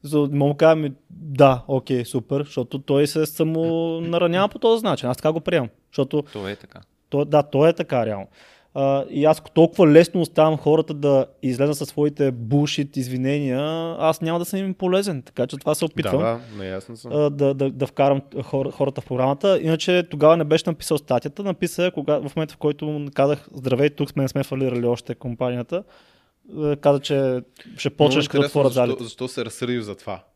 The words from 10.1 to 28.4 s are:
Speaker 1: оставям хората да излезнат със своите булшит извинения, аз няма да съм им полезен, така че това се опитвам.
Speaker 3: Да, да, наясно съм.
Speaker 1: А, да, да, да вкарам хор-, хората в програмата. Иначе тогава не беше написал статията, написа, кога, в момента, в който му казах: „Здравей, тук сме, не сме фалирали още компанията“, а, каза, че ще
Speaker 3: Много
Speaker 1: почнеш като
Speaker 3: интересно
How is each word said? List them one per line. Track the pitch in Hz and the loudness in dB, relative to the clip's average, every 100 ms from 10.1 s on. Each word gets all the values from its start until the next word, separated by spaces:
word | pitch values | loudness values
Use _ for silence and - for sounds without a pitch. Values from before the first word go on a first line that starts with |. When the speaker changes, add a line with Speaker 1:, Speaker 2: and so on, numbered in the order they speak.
| 185 | 0
Speaker 1:
оставям | 156 - 156 156 | -2 2 2 2
хората | 151 160 160 | 2 0 0
да | 151 143 135 131 _ | -2 2 2 0 _
излезнат | 131 123 143 143 | -6 0 -2 -2
със | 139 | -6
своите | - 147 147 139 | -2 -4 0 -2
булшит | 123 113 143 147 - 143 139 | -2 -2 0 0 -2 -6 -6
извинения, | 127 127 131 147 139 127 151 165 165 165 | -6 -4 -4 -2 -2 -4 -4 -6 -8 -2
аз | 160 160 | -2 0
няма | 160 170 | -2 -4
да | |
съм | 175 196 | -4 -6
им | 196 | -6
полезен, | 185 185 185 196 147 | -4 0 0 0 -6
така | - - 127 | -10 -6 -4
че | 139 | -4
това | - | -4
се | 156 | -2
опитвам. | 160 - 117 131 | -2 -4 -2 0
Speaker 3:
Да, | 110 117 120 | 0 -4 -10
да, | 104 | -12
наясно | 95 95 - 117 | -8 -8 -10 -18
съм. | 120 | -6
Speaker 1:
А, | 147 147 | 0 0
да, | 143 139 | 2 0
да, | 139 139 | 0 -4
да | 131 135 | -4 -8
вкарам | - 139 139 - | 0 2 2 -2
хор-, | - - 139 135 | -12 -6 -4 -4
хората | - 139 135 | -2 -4 -4
в | |
програмата. | - 127 127 139 202 185 | -8 -2 0 2 2 2
Иначе | 160 160 - 180 175 | 2 0 2 0 0
тогава | 147 151 170 | 4 6 6
не | |
беше | 151 160 - | 4 0 0
написал | 160 - 151 | -6 -2 -4
статията, | - 123 143 - | 0 -2 -2 -8
написа, | 202 185 175 - 180 | -6 -4 -4 -2 -2
кога, | 170 143 147 | -2 -2 -2
в | 143 165 | -2 -6
момента, | 156 | -6
в | - | -2
който | 151 147 151 | -4 -2 -6
му | 151 143 | -6 -6
казах: | 135 139 147 - | 0 0 0 -6
„Здравей, | 143 131 123 147 | -8 -2 2 0
тук | 143 139 | 0 -6
сме, | - | -2
не | 135 | -2
сме | 143 | -2
фалирали | 135 135 135 120 120 | -4 -2 -2 0 -2
още | 120 - | -2 -6
компанията“, | 123 131 117 123 123 117 170 202 _ _ _ _ _ _ 156 | -10 -10 -6 -4 -4 -6 -8 -8 _ _ _ _ _ _ -6
а, | 151 143 | -4 0
каза, | 147 143 | 2 2
че | 139 143 135 127 120 _ - - | 0 0 0 -2 -6 _ -20 -8
ще | 143 | -8
Speaker 3:
Много | - | 2
Speaker 1:
почнеш | 143 135 - | 4 4 0
като | |
Speaker 3:
интересно | 143 | 0